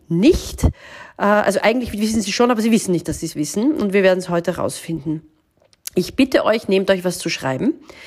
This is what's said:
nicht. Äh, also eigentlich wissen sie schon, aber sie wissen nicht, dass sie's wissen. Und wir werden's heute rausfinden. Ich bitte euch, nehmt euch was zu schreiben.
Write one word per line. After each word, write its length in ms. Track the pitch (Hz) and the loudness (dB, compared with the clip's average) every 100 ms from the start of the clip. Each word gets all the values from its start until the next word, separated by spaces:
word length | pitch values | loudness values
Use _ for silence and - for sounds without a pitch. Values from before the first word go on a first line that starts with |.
| - | -4
nicht. 560 | 170 262 - - - | 2 4 4 0 -2
Äh, 580 | - - - - - - | -2 -2 -14 -20 -16 -2
also 360 | 202 208 196 190 | 2 2 2 2
eigentlich 300 | 208 247 233 | 2 0 -2
wissen 280 | 208 214 226 | -2 -2 -2
sie 120 | 196 | -2
schon, 180 | 208 240 | 0 2
aber 100 | 220 | 2
sie 100 | 226 | 2
wissen 220 | 226 - | 2 2
nicht, 160 | 165 165 | -2 -2
dass 120 | 131 | -6
sie's 140 | 160 | -6
wissen. 380 | 147 151 202 262 | -6 -4 -2 0
Und 220 | - 208 | 0 0
wir 80 | 196 | 4
werden's 260 | 185 185 175 | 4 2 0
heute 280 | 170 175 170 | -2 -2 -2
rausfinden. 680 | - - - 160 156 156 - _ _ _ _ _ - 185 | -4 -6 -8 -6 -6 -6 -8 _ _ _ _ _ -6 -4
Ich 160 | 175 | -2
bitte 300 | - 262 - | 0 2 2
euch, 240 | - 226 - | 2 0 0
nehmt 220 | 190 190 | 0 2
euch 140 | 190 | 0
was 140 | 180 175 | -2 -4
zu 100 | 165 | -6
schreiben. 460 | - 135 131 220 - - - | -6 -4 -2 -2 -4 -8 -20